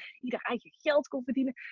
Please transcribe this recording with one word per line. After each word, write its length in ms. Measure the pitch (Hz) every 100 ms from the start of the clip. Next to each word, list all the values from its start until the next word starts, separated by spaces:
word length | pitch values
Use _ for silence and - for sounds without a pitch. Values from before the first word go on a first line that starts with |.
| - -
die 120 | 254
haar 80 | 240 -
eigen 200 | 240 - _
geld 280 | 302 294 -
kon 160 | 269
verdienen. 300 | 254 262 262 - -